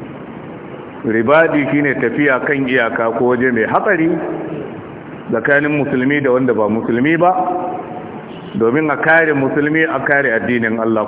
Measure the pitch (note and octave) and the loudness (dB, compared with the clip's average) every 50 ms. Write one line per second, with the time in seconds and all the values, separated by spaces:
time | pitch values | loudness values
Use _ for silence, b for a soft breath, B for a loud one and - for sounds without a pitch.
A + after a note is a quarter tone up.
0 | - - - - - - - - - - - - - - - - - - - - | -12 -14 -14 -14 -14 -14 -14 -14 -14 -14 -16 -16 -16 -16 -16 -16 -16 -16 -14 -6
1 | - A2+ A2 A2+ A2 B2 D3 D#3+ E3 D#3 D3 D3 C#3 C#3 C#3+ D3 D3 C#3+ B2+ - | -4 0 0 2 4 6 6 6 6 4 2 0 0 0 0 0 2 0 0 0
2 | B2+ A#2 A#2 D3 D3 C#3+ C3 B2 - - D3 C#3 C3+ B2+ C3 B2+ A#2 A2+ - B2 | 0 0 0 2 2 2 2 0 0 -2 -2 -2 0 0 2 2 2 0 0 -2
3 | A#2 A2+ A2 - B2+ B2 B2+ A#2+ B2+ C3 A#2+ A2+ G#2+ G2+ D3 F#3+ - A3 G3 E3 | -2 -2 0 0 2 2 2 2 2 0 2 0 0 2 0 0 2 2 2 2
4 | D#3+ E3 F3+ E3 - - - - - - D#3+ D3 - - - - - - - - | 2 0 0 -2 -4 -6 -6 -8 -8 -8 -8 -10 -10 -10 -12 -14 -14 -14 -16 -16
5 | - - - - - - A#2 A2+ - - C#3+ C#3+ D3+ D3 D3+ D3 C3 C#3+ D3+ B2+ | -16 -16 -16 -14 -6 -4 -4 -2 0 2 2 2 2 2 0 0 0 0 0 0
6 | B2 C3+ D3 D3 C#3+ C3 B2 B2+ C3 B2 A2+ G#2+ G#2+ G#2 G#2+ A2+ - - A2+ A#2+ | 0 0 0 2 2 2 2 2 2 2 2 2 0 0 0 -2 -2 -2 0 0
7 | C3 D#3 E3 D#3+ F3 F3+ F#3 F#3 - - - - - - - - - - - - | 2 2 2 4 4 2 2 2 0 -2 -2 -4 -4 -6 -8 -8 -10 -12 -12 -12
8 | - - - - - - - - - - - G#2 A2+ A2+ A#2+ D#3 D#3+ D3+ C#3 - | -12 -12 -14 -14 -16 -16 -16 -16 -14 -10 -2 0 2 2 2 2 2 0 0 0
9 | - D#3+ D#3+ E3 E3 D#3 D3 C#3 C3+ B2+ - D3+ D3 D3+ D#3 D#3+ D#3+ D#3 B2+ C3+ | 4 4 6 6 6 4 2 2 0 0 0 0 0 2 2 2 0 0 0 -2
10 | B2 - C#3+ C#3 C#3 B2+ A2+ A2 - B2 B2 A#2+ A#2 A2+ A2+ A2+ A2+ A2+ A2+ G#2+ | 0 0 2 2 2 2 0 0 0 0 0 0 0 0 0 0 0 0 2 0
11 | G#2+ | 0